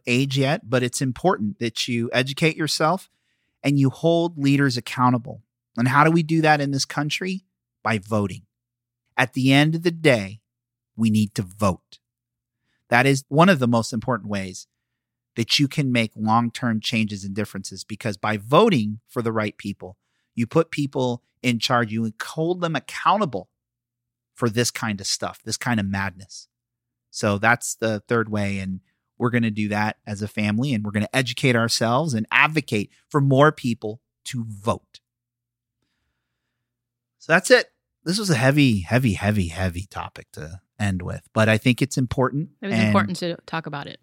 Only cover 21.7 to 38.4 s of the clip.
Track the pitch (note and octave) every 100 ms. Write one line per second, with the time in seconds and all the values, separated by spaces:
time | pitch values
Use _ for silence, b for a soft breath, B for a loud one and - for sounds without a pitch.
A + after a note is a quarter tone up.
21.7 | B2 A2+ A2 A2+ - - - D#3+ F3+ E3+
22.7 | C#3+ - - D#3+ G3+ F3+ G2+ - _ _
23.7 | _ _ _ _ _ _ - A#2+ A2 A#2+
24.7 | - A2+ G2 G2 - F#2 - A2 - B2+
25.7 | A2 G2 G2 G2 F2+ G2 - - _ _
26.7 | _ _ _ _ - A2 G2+ A2+ A#2+ -
27.7 | - A2 G#2+ - A#2 G#2+ G#2 G2+ G2 F#2+
28.7 | F#2 - _ _ - A#2+ A#2+ A2+ G#2+ G#2+
29.7 | G#2 G#2+ - - G2+ G#2 - G#2 G#2+ C#3+
30.7 | A2 G#2 G#2 G#2+ C3 B2 B2 C3+ A#2+ A#2
31.7 | - A2+ B2 D#3+ A2 A2 B2 D3 D#3 -
32.7 | G#2 F#2+ _ _ D3 C#3 C3+ D3+ D3+ B2
33.7 | A2+ G#2+ A2+ _ _ - B2 A2 G2+ G2+
34.7 | F#2+ - - _ _ _ _ _ _ _
35.7 | _ _ _ _ _ _ _ _ _ _
36.7 | _ _ _ _ _ - E3+ - B3 -
37.7 | _ _ _ D#3 G3 G3 B2